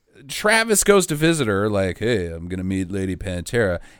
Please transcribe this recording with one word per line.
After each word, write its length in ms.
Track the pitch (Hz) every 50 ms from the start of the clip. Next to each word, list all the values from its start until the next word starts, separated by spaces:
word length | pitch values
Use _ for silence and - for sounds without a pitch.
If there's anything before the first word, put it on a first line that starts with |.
| _ _ _ - 143 135
Travis 560 | 147 - - 208 220 220 226 233 214 196 -
goes 220 | 202 202 196 175 -
to 60 | 160
visit 320 | 147 156 165 165 156 131 107
her, 200 | 98 98 104 110
like, 300 | 104 98 95 92 85 -
"Hey, 280 | 107 117 123 101 87
I'm 200 | 85 82 82 85 90
gonna 160 | 90 92 90
meet 260 | 92 95 95 95 87
Lady 260 | 98 98 95 95 92
Pantera." 640 | 87 - 95 90 87 87 - - 120 113 95 87 82 - - -